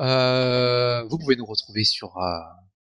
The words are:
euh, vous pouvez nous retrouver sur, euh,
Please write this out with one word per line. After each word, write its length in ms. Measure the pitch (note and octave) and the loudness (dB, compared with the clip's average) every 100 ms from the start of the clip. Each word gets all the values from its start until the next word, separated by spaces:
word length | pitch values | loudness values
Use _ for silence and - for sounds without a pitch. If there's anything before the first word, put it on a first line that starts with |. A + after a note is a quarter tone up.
euh, 1000 | C3 C3 B2+ B2+ B2+ B2 B2 B2 B2 A#2+ | 0 2 4 2 2 2 2 2 2 -2
vous 140 | A2+ D#3+ | -4 -4
pouvez 180 | C#3+ B2 | 2 0
nous 80 | |
retrouver 400 | G#2+ A2 - G#2 | 0 -8 -6 -2
sur, 320 | G#2 - G2 F2+ | -2 -2 -8 -6
euh, 220 | F2+ E2+ E2 E2+ _ _ | -4 -6 -10 -20 _ _